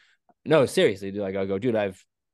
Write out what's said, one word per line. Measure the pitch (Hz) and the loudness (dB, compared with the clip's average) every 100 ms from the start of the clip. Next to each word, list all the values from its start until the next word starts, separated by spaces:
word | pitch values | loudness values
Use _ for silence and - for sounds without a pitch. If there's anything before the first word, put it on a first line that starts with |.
| _ _ _ _ | _ _ _ _
"No, | - 156 165 | 0 2 2
seriously, | - 160 95 98 | 2 2 0 -6
dude." | 98 | -6
I | 98 98 98 | -4 -4 -2
go, | 98 | -2
"Dude, | 123 110 | 0 0
I've, | 101 92 _ _ _ | -2 -4 _ _ _